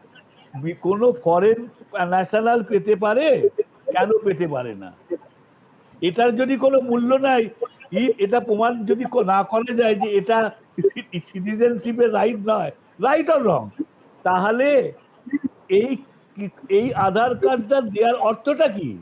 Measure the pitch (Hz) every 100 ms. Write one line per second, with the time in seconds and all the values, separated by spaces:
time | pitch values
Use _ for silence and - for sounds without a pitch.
0 | _ _ _ _ _ 139 156 170 175 208
1 | 240 240 170 175 208 226 240 - - 202
2 | 175 185 175 214 226 240 185 202 180 202
3 | 208 233 311 262 - - - _ - 180
4 | 208 220 208 165 170 135 123 98 95 -
5 | - - - _ _ _ _ _ _ -
6 | 170 175 240 226 262 269 269 269 247 240
7 | 240 262 269 254 220 - - _ - 196
8 | 254 - 196 240 240 208 233 240 208 233
9 | 233 240 185 196 190 226 240 233 226 202
10 | 214 202 202 226 214 - _ - 165 233
11 | - 175 - 190 202 214 240 233 233 226
12 | 233 202 220 214 208 214 151 - _ -
13 | 240 311 302 302 220 143 107 - 320 _
14 | _ _ 185 185 202 233 285 285 156 -
15 | _ _ - 285 269 _ - 196 247 254
16 | - _ _ 196 202 - 269 196 247 -
17 | 190 196 247 240 262 254 208 269 226 196
18 | 233 247 202 220 285 294 302 202 143 90